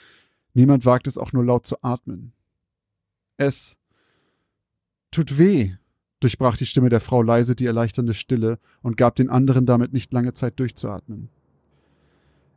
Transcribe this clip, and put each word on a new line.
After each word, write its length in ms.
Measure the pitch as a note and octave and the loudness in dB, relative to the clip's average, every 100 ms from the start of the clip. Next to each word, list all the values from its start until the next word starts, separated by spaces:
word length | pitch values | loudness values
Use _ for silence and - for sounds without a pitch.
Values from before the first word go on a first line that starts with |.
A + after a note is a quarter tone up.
| _ _ _ _ _ | _ _ _ _ _
Niemand 320 | A#2+ C3+ C#3 B2 | 4 4 6 4
wagte 240 | B2+ C3+ | 2 0
es 80 | - | -10
auch 140 | - | -6
nur 140 | B2+ A#2+ | -2 0
laut 200 | A#2+ - | -2 -4
zu 160 | - | -8
atmen. 520 | B2+ B2 - A#2 A#2 _ _ _ _ _ _ _ _ _ _ - | -6 -8 -10 -16 -16 _ _ _ _ _ _ _ _ _ _ -4
„Es 400 | C#3 - - _ _ _ _ _ _ _ _ _ _ _ _ _ _ | -4 -4 -12 _ _ _ _ _ _ _ _ _ _ _ _ _ _
tut 260 | - D3 C#3 | -4 -2 4
weh“, 340 | F#3 E3+ G2+ F#2 _ _ _ - | 4 4 0 -6 _ _ _ -2
durchbrach 380 | B2 - C3 A2+ | -2 0 -2 0
die 80 | A#2+ | -2
Stimme 240 | C3+ B2+ | 2 4
der 100 | A2+ | 2
Frau 220 | - B2+ | 2 0
leise 340 | A2+ A#2 A#2+ A#2+ | 2 2 2 -2
die 120 | B2 | -2
erleichternde 480 | A#2 A#2 - A#2 G#2 | -2 -4 -4 -4 -4
Stille 440 | - B2 A2 A#2 _ _ | -4 -2 -2 -4 _ _
und 160 | B2 A2 | -8 2
gab 180 | A#2+ - | 0 2
den 140 | B2+ | 0
anderen 360 | B2+ C3+ B2+ B2 | 2 2 2 2
damit 280 | A#2+ A#2+ | 2 2
nicht 180 | C3 - | -4 -4
lange 220 | B2 B2 | -4 -4
Zeit 260 | - B2 - | -6 -8 -6
durchzuatmen. 720 | B2 - G#2+ F#2+ - G#2+ A2+ _ _ _ _ _ _ _ _ _ _ _ _ | -8 -6 -12 -12 -14 -16 -16 _ _ _ _ _ _ _ _ _ _ _ _